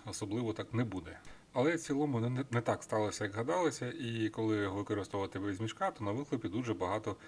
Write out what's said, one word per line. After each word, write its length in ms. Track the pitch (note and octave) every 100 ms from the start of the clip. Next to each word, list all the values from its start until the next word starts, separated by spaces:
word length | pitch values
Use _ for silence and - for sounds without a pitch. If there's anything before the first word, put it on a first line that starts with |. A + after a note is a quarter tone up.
| G#2
особливо 480 | - G2+ A2 A#2
так 200 | G#2 G#2
не 100 | A#2
буде. 360 | A#2+ F#2+ E2 - - - -
Але 220 | C3 C#3+ E3+
в 40 |
цілому 400 | - C#3 D3+ A#2+
не, 260 | A#2+ B2+ C#3
не 100 | A#2+
так 220 | A#2 G#2+
сталося, 400 | - A2 G#2 -
як 120 | G#2 G#2
гадалося, 580 | B2 F3+ E3 - B2 D#3+
і 300 | A#2 A2+ G#2+
коли 280 | A#2 A2 G#2+
його 200 | G2+ G2
використовувати 640 | G2+ G#2 F#2 G2+ F#2+ F#2+
без 220 | G2+ F#2+
мішка, 300 | A2 - F#3+
то 120 | -
на 80 | G2+
вихлопі 380 | A#2+ C#3+ B2 G#2
дуже 240 | G#2 A#2+
багато 420 | F2+ F2+ G#2+ G#2+ G2